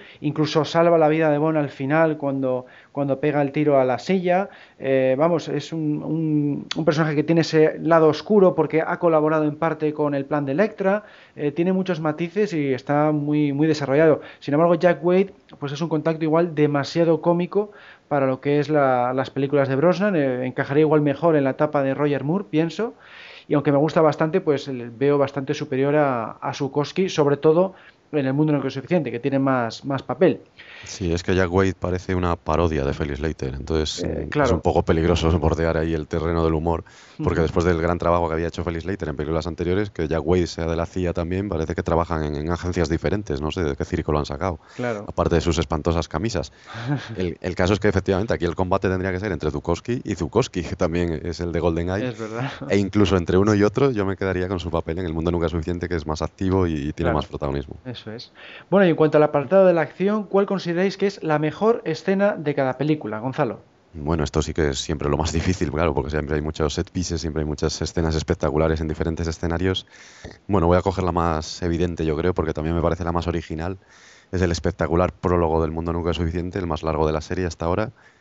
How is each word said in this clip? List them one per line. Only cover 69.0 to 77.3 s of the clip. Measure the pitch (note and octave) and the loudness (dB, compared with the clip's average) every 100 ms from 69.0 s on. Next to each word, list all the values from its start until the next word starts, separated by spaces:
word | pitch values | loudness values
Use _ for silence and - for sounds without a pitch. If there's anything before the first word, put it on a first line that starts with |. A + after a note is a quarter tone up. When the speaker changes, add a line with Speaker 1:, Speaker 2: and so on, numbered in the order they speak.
| E2 D#2+ E2 | -4 -4 -6
Speaker 2:
escenarios. | D#2+ E2+ E2 F#2 F#2 - - - - - - - | -4 -4 0 0 -2 -6 -16 -20 -20 -20 -14 -2
Bueno, | G2 E2 | 2 4
voy | F2+ | 4
a | |
coger | F#2 F2+ F2+ | 2 0 0
la | |
más | E2+ E2+ D#2 D#2+ - | 0 0 0 -4 -6
evidente, | F2 E2 F2 E2 D#2 | -2 0 0 -2 -2
yo | D2+ | 0
creo, | F2+ | 0
porque | F2 D#2+ | 0 -2
también | D#2 D#2 E2+ | -2 -2 0
me | |
parece | E2 D#2+ E2+ | 0 -2 -2
la | |
más | E2+ E2+ | -2 -2
original. | E2+ - D#2+ F2 F#2+ _ - - - _ | -4 -6 -8 -8 -8 _ -20 -20 -20 _
Es | F2+ | 0
el | F2+ | 0
espectacular | E2 E2+ - D#2 E2+ F2+ | 0 -2 -2 0 2 2
prólogo | - F2+ F2 E2 D#2+ | 0 0 2 2 0
del | D#2+ | 0
Mundo | D#2+ E2+ | -4 -4
Nunca | E2+ E2+ | -4 -2
es | E2 | -2
Suficiente, | E2 E2+ F2 G2 | -2 -4 -6 -6
el | E2+ | -4
más | D2+ | -4
largo | D#2+ D#2 D#2 | -2 0 0
de | |
la | D#2 | -2
serie | - | -4